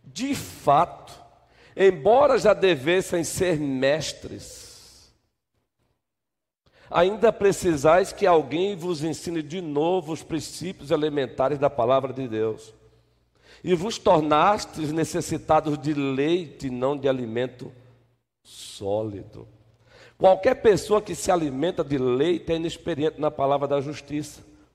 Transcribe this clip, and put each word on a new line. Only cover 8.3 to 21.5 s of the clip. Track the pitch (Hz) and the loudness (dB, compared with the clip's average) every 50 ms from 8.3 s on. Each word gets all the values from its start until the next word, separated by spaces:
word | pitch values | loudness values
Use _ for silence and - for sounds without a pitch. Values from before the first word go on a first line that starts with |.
| 175 160 143 123 135 165 185 202 208 | 4 4 2 0 -4 -2 -2 -2 -4
vos | 165 160 180 175 143 | -6 -6 -6 -6 -4
ensine | 151 165 147 - - 175 170 165 | -4 -6 -6 -6 -8 -6 -6 -6
de | 151 139 156 190 | -8 -8 -10 -10
novo | 180 151 143 147 156 170 185 185 156 151 | -8 -4 -2 0 0 0 0 -2 -4 -6
os | 160 143 | -10 -10
princípios | - - 165 151 - - - - 151 180 190 - 143 139 | -8 -8 -8 -8 -8 -10 -12 -10 -10 -10 -10 -12 -4 -2
elementares | 160 151 151 156 143 143 131 113 - - 135 135 147 135 | -2 0 0 -2 -2 -2 -4 -4 -2 -2 0 0 0 0
da | 143 139 | 0 0
palavra | - - 113 120 131 135 123 131 | 0 0 2 2 2 2 0 -4
de | 123 131 131 120 | -8 -8 -8 -6
Deus. | 110 110 110 110 107 - - - - _ _ _ _ _ _ _ _ _ _ _ _ _ _ _ - - - | -4 -4 -2 -4 -4 -8 -14 -20 -20 _ _ _ _ _ _ _ _ _ _ _ _ _ _ _ -20 -12 -2
E | 165 185 | -2 -2
vos | 160 175 233 220 | 0 0 -6 -8
tornastes | - - 214 185 156 156 151 151 151 165 196 208 - - - - 160 156 143 | 0 2 4 4 4 4 2 4 4 4 4 2 0 -4 -10 -8 -6 -6 -4
necessitados | 156 165 156 156 - 175 143 - 165 147 - - 156 156 151 151 147 147 | -2 -2 -2 -2 -4 -6 -4 -4 -6 -8 0 2 2 2 2 0 -4 -2
de | 131 151 151 | -2 -4 -2
leite, | 143 139 139 135 131 139 151 175 185 170 131 - - 139 131 | -2 -2 -2 0 0 0 0 0 -2 -2 -8 -14 -10 -8 -8
não | 123 123 127 135 147 139 | -4 -2 -2 -2 -2 0
de | 127 135 | 0 0
alimento | 131 127 123 110 110 120 127 127 123 - - - - - _ _ _ _ _ _ _ _ _ _ _ _ _ | 0 0 -4 -4 -4 -4 -4 -4 -6 -14 -18 -18 -18 -20 _ _ _ _ _ _ _ _ _ _ _ _ _
sólido." | - - - - - - - 107 98 101 107 110 110 98 95 - - - - - - _ _ _ _ _ _ _ _ _ - - - _ _ | -20 -20 -20 -18 -18 -14 -10 -6 -4 -2 -2 -4 -6 -10 -12 -16 -16 -20 -20 -20 -20 _ _ _ _ _ _ _ _ _ -20 -20 -20 _ _
Qualquer | - 190 190 190 - 254 254 | 6 6 6 6 4 0 0
pessoa | - - 226 196 160 - - 208 214 | 4 4 4 4 4 2 0 0 0
que | 208 - 175 | 0 -2 -10
se | - - 196 | -6 0 0
alimenta | 185 175 160 143 | 0 0 0 -2